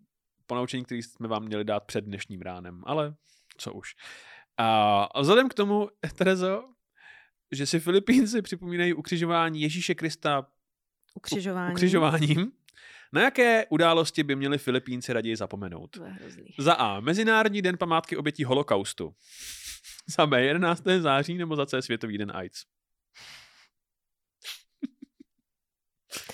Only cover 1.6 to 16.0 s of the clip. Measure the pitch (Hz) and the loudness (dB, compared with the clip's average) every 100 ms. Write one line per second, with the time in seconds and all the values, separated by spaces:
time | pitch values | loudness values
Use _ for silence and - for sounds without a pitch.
1.6 | 107 104 - 110 104 98 - 95 90 90 | -2 -4 -4 -8 -6 -10 -10 -12 -12 -12
2.6 | 90 87 - 151 147 151 _ _ _ - | -14 -12 -6 -2 -4 -6 _ _ _ -14
3.6 | - 101 - - - - - - _ - | -12 -12 -16 -18 -20 -20 -20 -20 _ -2
4.6 | 113 110 104 101 101 135 139 220 262 - | 4 6 6 4 2 0 4 6 4 2
5.6 | 202 208 208 - 160 - 185 190 185 202 | 0 0 -2 -6 -8 0 2 2 0 -4
6.6 | 262 _ _ _ - - _ _ - 135 | -8 _ _ _ -20 -20 _ _ -12 -6
7.6 | 139 165 160 190 196 254 220 233 185 180 | -2 0 4 2 6 4 4 0 -4 -6
8.6 | 180 175 175 160 - 170 170 170 165 156 | -6 0 0 0 -2 -2 0 2 0 0
9.6 | 151 170 175 165 165 - 156 139 131 _ | -2 -2 -4 -2 -4 -4 -2 -2 -4 _
10.6 | _ _ _ _ _ - - 202 190 185 | _ _ _ _ _ -16 -6 -4 -2 -4
11.6 | 175 175 180 175 151 156 147 151 220 - | -2 2 4 4 4 4 4 2 0 -6
12.6 | _ _ - - - 147 247 262 240 226 | _ _ -20 -20 -4 2 4 4 4 4
13.6 | 214 156 170 165 156 - 143 135 139 143 | 2 4 4 4 2 0 -2 0 0 -2
14.6 | 135 127 131 123 127 120 113 110 101 101 | 0 -2 -2 -8 -4 -2 -2 -4 -6 -8
15.6 | 95 85 90 - | -10 -12 -14 -16